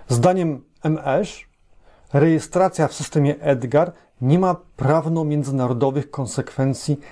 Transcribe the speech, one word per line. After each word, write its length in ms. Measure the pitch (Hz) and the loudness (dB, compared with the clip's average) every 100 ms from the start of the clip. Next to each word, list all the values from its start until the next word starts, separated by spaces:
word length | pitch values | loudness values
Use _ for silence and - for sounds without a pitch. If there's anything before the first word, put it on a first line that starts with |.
| - | -4
Zdaniem 560 | 120 175 185 170 135 - _ | 2 2 2 0 -4 -12 _
M 160 | 156 156 | -4 -2
S 240 | 139 139 196 - - _ _ _ _ _ _ | 0 -2 -2 -8 -20 _ _ _ _ _ _
rejestracja 760 | 143 160 160 - 180 185 180 151 | 2 4 2 0 0 2 2 -2
w 60 | |
systemie 460 | - 143 156 143 143 | -2 -4 0 0 0
edgar 520 | 151 135 123 143 170 - _ - | 0 -2 0 0 0 -4 _ -4
nie 180 | 127 165 | 2 4
ma 180 | 185 175 - - | 2 0 -8 -4
prawno-międzynarodowych 1300 | 143 160 156 165 156 147 135 135 123 123 135 135 139 | 0 2 0 -2 0 -2 -2 -2 -2 0 0 -2 -6
konsekwencji 880 | - 123 - - - 135 131 - 147 - | -6 -6 -6 -6 -2 -2 -2 -4 -6 -8